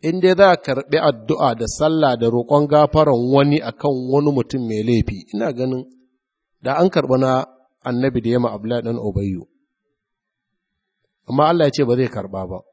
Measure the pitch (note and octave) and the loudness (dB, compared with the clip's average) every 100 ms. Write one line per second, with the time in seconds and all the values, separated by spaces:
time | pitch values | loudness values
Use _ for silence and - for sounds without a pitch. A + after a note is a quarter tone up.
0 | D#3 F#3 F#3 F#3 G3 F3 - C3 - D3 | -4 0 2 6 6 4 0 -6 -2 0
1 | E3 A#2+ G#2+ D#3+ D3 A#2 A2+ - D#3 D#3+ | 0 -2 -4 0 0 0 -6 -2 0 2
2 | D3 A#2+ A#2 A#2+ A#2 D3 D3 D3+ D3 D#3 | 0 2 0 0 2 0 4 2 4 2
3 | D3+ B2 A#2+ C#3 C#3+ D3 A#2+ - D3 C3+ | 2 2 2 2 4 0 -2 -6 -4 -4
4 | B2+ C#3 D3 C#3 A#2 C3 A#2 G#2+ A2 A#2 | 0 0 2 0 -2 -4 -4 -4 0 0
5 | - G2 - G#2 A2+ A#2+ B2+ B2+ B2+ _ | 0 -6 -10 -6 -6 -4 -4 -6 -8 _
6 | _ _ _ _ _ _ B2+ C#3+ F3+ F3+ | _ _ _ _ _ _ -6 0 0 0
7 | C3 B2+ C3 C3 - _ _ _ B2+ B2 | 0 2 2 0 -2 _ _ _ -6 -2
8 | C3+ B2 A2+ B2 A#2+ G#2+ A2 A#2+ A#2 A#2 | -2 -2 0 0 -2 -4 -6 -6 -4 -6
9 | G#2+ F#2+ G2+ F#2 - _ _ _ _ _ | -4 -4 -4 -6 -12 _ _ _ _ _
10 | _ _ _ _ _ _ _ _ _ _ | _ _ _ _ _ _ _ _ _ _
11 | _ _ _ C3 D3+ E3+ D3+ C#3 C3 B2 | _ _ _ 0 2 4 2 0 0 0
12 | B2+ G#2+ F#2+ F#2+ F#2 F#2 - | 0 -4 -10 -10 -10 -12 -16